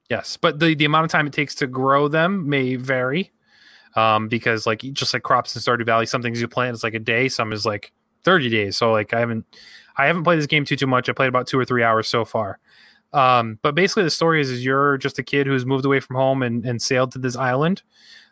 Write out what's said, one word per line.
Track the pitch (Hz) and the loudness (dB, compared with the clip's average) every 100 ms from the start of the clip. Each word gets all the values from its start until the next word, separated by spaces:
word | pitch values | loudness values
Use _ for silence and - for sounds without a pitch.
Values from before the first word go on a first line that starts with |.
| - | -6
Yes, | 110 - - | -6 -6 -2
but | 170 151 | -2 2
the, | 165 | 0
the | 151 | 2
amount | 147 156 160 | 2 2 2
of | |
time | 170 147 | 0 0
it | |
takes | 151 139 - | -2 -4 -4
to | 131 | -4
grow | 131 135 139 147 | 0 2 4 2
them | 160 175 196 143 | 2 0 0 -2
may | 143 127 127 | 0 0 -4
vary, | 127 127 127 160 196 _ _ _ - - _ 113 | -2 -2 0 -2 -4 _ _ _ -20 -20 _ 0
um, | 110 107 110 | 2 2 0
because, | 117 120 110 113 | -2 0 0 0
like, | 110 131 | -4 -6
just | 139 - | -6 -4
like | 120 | -4
crops | - 123 - 117 | 0 0 0 -6
in | |
Stardew | 127 120 117 | -2 0 2
Valley, | 117 | 0
some | 113 127 | 0 -2
things | 117 117 | -4 -4
you | 117 | -4
plant | 127 123 | -2 -4
is, | 113 | -2
like, | 113 | -4
a | 110 | -4
day, | 113 117 131 | -2 0 0
some | - 110 | -2 -4
is, | 107 | -4
like, | 110 101 - _ _ _ | -4 -6 -10 _ _ _
thirty | 170 180 123 | 2 2 2
days. | 110 101 - | 0 -2 0
So, | 117 | 2
like, | 110 104 | 2 0
I | 117 | -2
haven't, | 117 110 - - - - - - | -2 -4 -8 -20 -20 -20 -10 0
I | 143 | 0
haven't | 170 | 2
played | 160 165 | 2 0
this | 147 | 2
game | 151 | 0
too, | 139 139 | 0 -2
too | 135 | 2
much. | 127 131 | 2 0
I | |
played | - 131 | 0 0
about | 127 123 | 0 0
two | 131 | -2
or | |
three | 123 123 | 0 2
hours | 117 110 - | 4 2 2
so | 120 | -2
far. | 110 113 98 - _ - - _ - | -2 -4 -4 -8 _ -20 -20 _ -4
Um, | 147 127 123 113 110 | 2 4 4 0 -2
but | 151 | -2
basically | 147 190 220 | 2 0 2
the | 165 | 0
story | - 165 156 | 2 2 2
is, | 131 | 0
is | 123 | -2
you're | 127 135 143 135 | 0 2 2 0
just | 143 - | -2 -6
a | |
kid | 127 139 139 | -2 0 2
who's | 135 | 0
moved | 123 135 | 0 0
away | 139 135 | 2 0
from | - 131 | 0 0
home | 135 135 | 2 2
and, | 123 117 123 | 0 -2 -4
and | 117 | -4
sailed | - 127 127 | 0 0 0
to | 131 | -2
this | 127 127 | -6 -2
island, | 131 131 160 196 _ _ - - _ | -2 2 0 -2 _ _ -20 -20 _